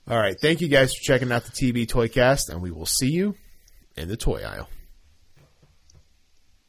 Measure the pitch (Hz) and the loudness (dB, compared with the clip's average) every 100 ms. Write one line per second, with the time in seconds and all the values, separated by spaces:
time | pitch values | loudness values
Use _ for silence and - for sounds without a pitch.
0 | - 117 101 92 151 165 165 139 131 - | -4 0 0 2 0 2 4 4 4 0
1 | - 127 123 120 - - 131 120 113 127 | 0 0 2 -2 -4 -2 0 0 0 0
2 | 113 - 123 139 - 85 90 80 82 - | 0 4 4 2 -2 -6 -8 -8 -4 -2
3 | 131 165 202 190 - - _ - _ - | 0 0 -2 -4 -14 -20 _ -20 _ -12
4 | 85 110 - 62 52 50 - - - - | -10 -4 -2 -2 -6 -12 -12 -16 -18 -20
5 | _ _ _ - _ _ _ _ _ - | _ _ _ -20 _ _ _ _ _ -20
6 | _ _ _ _ _ _ | _ _ _ _ _ _